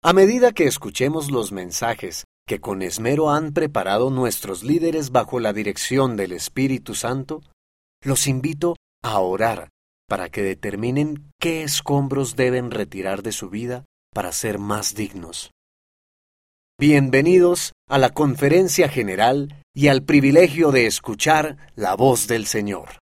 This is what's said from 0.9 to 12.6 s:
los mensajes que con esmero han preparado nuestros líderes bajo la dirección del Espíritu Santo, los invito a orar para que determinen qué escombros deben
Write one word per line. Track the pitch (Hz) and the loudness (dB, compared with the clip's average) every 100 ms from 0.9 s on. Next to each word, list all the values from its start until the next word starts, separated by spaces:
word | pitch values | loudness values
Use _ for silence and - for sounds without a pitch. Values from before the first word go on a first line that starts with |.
| - 131 160 143 | -2 -2 -2 -4
los | 131 104 | -4 -4
mensajes | 98 90 82 117 113 95 - - _ - | -8 -8 -6 -4 -4 -8 -12 -16 _ -8
que | 104 | -8
con | - 95 | -6 -6
esmero | 92 - 113 147 151 | -6 -4 -2 0 0
han | 147 156 | 0 -2
preparado | 147 156 143 92 104 131 | -2 -2 -2 -2 0 0
nuestros | 131 123 - 104 90 | 0 -2 -4 -8 -8
líderes | 113 165 165 160 139 | -2 0 0 -2 0
bajo | 127 110 127 | 0 0 -4
la | 110 | -2
dirección | 104 104 98 - 131 135 110 | -2 -4 -6 -2 0 0 -2
del | 95 | -6
Espíritu | 87 - - 135 131 - | -6 -8 -2 -2 -2 -6
Santo, | 104 117 131 135 156 _ _ _ _ _ _ | -8 -6 -6 -8 -12 _ _ _ _ _ _
los | 135 131 139 | -4 -2 0
invito | 127 139 151 170 165 _ _ | 0 -2 -2 -4 -4 _ _
a | - 104 | -2 0
orar | 92 95 113 98 85 _ _ _ _ | 0 0 -2 -2 -10 _ _ _ _
para | 101 87 | -6 -6
que | - | -4
determinen | 98 92 104 98 117 135 151 147 - _ | -4 -4 -6 -4 -4 -2 -2 -6 -14 _
qué | 165 160 | -4 -4
escombros | 151 - - 139 139 135 127 | -4 -6 0 0 0 -2 -4
deben | 123 127 123 | 0 0 0